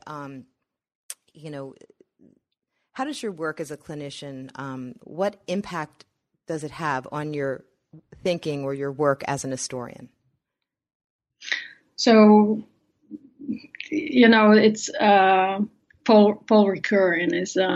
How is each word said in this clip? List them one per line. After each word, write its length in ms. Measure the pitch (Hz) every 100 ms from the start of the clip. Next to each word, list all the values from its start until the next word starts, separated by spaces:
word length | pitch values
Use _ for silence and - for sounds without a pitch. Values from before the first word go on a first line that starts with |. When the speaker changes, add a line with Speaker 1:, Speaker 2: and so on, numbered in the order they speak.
| -
Speaker 1:
um, 380 | 151 139 135 - _ _ _ _ _ - - _
you 160 | _ 151
know, 240 | 143 135 - - _ _ _ _ _ _ _ _ _ _
how 120 | -
does 160 | 269 277
your 100 | 226
work 260 | 175 160 151
as 100 | 151
a 40 | 147
clinician, 760 | - 151 143 - 143 135 131 -
um, 360 | 135 131 127 -
what 380 | - 156 196 208 -
impact 560 | 185 196 175 151 _ _ _ _ _ -
does 160 | 160
it 80 | 147
have 380 | - 160 131 127
on 240 | 151 151
your 300 | 147 139 131 _ _ _ 160 _ -
thinking 420 | 190 170 160 143
or 80 | 139
your 180 | 139 139
work 300 | 135 151 135 -
as 180 | 139
an 60 | 135
historian? 580 | 131 - 127 120 - 123 _ _ _ _ _ _ _ _ _ _ _ _ _ - - - _ _ -
Speaker 2:
So, 640 | - 220 214 214 208 220 - _ _ _ _ 302 _ _ - - - - -
you 380 | - - 254 233
know, 240 | 226 214
it's, 360 | 214 220 214 -
uh, 640 | - 208 202 190 190 190 196 208 _ _ _
Paul, 300 | - 214 208 214 -
Paul 200 | 220 202
Ricoeur 460 | 190 - 208 185 165
in 120 | 170
his, 240 | 170 185 185
uh, 120 | 185